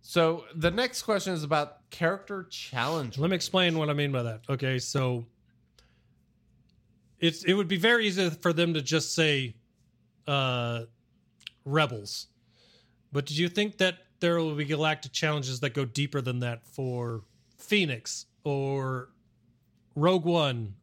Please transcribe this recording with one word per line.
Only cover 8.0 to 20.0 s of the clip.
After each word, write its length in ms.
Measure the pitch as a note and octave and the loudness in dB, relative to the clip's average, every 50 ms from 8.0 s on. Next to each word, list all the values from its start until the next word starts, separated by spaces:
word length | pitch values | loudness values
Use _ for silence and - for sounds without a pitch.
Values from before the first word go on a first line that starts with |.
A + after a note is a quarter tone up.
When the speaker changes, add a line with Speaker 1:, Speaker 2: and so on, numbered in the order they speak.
| A3 | 4
Speaker 2:
easy 240 | G#3 F#3 F#3 F#3+ F3 | 2 2 2 0 0
for 220 | D#3 - - F3+ E3+ | 0 0 0 0 2
them 220 | D#3 E3+ E3+ E3 | 2 2 2 2
to 80 | D#3 C#3 | -2 -2
just 320 | B2+ D#3 D#3+ - - - | 0 0 0 0 0 0
say, 400 | - D#3+ D#3 D3 C#3 C3 A#2+ G#2+ - _ _ _ _ _ _ _ _ _ _ _ _ _ | 2 2 2 2 0 -2 -4 -8 -14 _ _ _ _ _ _ _ _ _ _ _ _ _
uh, 560 | - C#3+ C#3 C3+ B2+ B2 B2 A#2+ A#2+ A#2 A#2 A#2 A2+ _ _ _ _ _ _ _ _ _ _ - - _ _ _ | -2 0 0 0 0 0 0 -2 -2 -4 -4 -6 -10 _ _ _ _ _ _ _ _ _ _ -20 -20 _ _ _
rebels. 640 | C#3 C#3 D#3 D#3 B2+ A#2 A2 G2+ G2+ - - - _ _ _ _ _ _ _ _ _ _ _ _ _ _ _ _ _ - | -2 2 2 2 2 0 -8 -10 -10 -12 -12 -12 _ _ _ _ _ _ _ _ _ _ _ _ _ _ _ _ _ -4
But 140 | C#3 C#3 | -4 -4
do 80 | - D3 | -2 -2
you 140 | D3+ F3 F3 | 0 0 0
think 300 | F3 G#3 G#3 G#3+ G3+ - | 0 0 -2 -2 0 2
that 200 | F#3+ F#3 F3 - - _ _ _ | 2 2 2 -2 -14 _ _ _
there 160 | - E3+ E3+ | 2 2 2
will 180 | E3+ E3 D#3+ D3+ | 4 2 0 0
be 100 | C#3+ D3+ | -2 -2
galactic 480 | C#3 D#3 D3 D#3 D#3 D#3 D#3 - C3+ - | -2 0 0 2 2 0 0 -4 -8 -4
challenges 480 | - - D#3 D3+ D3+ C3+ C3 C3 B2 | -2 0 0 0 0 -2 -4 -4 -2
that 140 | C3+ C#3 A#2 | -2 -2 -2
go 100 | C#3+ C3+ | -2 -4
deeper 360 | A#2 A#2 C#3 C#3+ C#3 - C#3+ | -2 -2 -2 -2 0 -2 -2
than 200 | B2+ B2 B2 B2 | -2 -2 -2 -2
that 240 | B2 A#2+ A#2 A#2 _ | -2 -4 -6 -8 _
for 560 | - - - C3+ B2+ B2 B2 A#2+ A#2 A2+ A2 G2 _ _ _ _ _ _ _ | -16 -10 -6 -6 -4 -4 -4 -4 -4 -6 -8 -10 _ _ _ _ _ _ _
Phoenix 680 | - - G#3 G#3 F#3 D#3 C3 A2+ - - - - - _ _ _ _ | -4 2 4 4 4 2 0 -4 -6 -10 -10 -10 -12 _ _ _ _
or 680 | D3+ C#3+ C#3 C#3 C3+ C#3 C#3 C3 C3 C3 B2+ B2 - _ _ _ _ _ _ _ _ _ _ _ _ _ _ _ _ _ | -2 -2 0 0 -2 -2 -2 -2 -2 -4 -4 -6 -10 _ _ _ _ _ _ _ _ _ _ _ _ _ _ _ _ _
Rogue 300 | D3+ | 2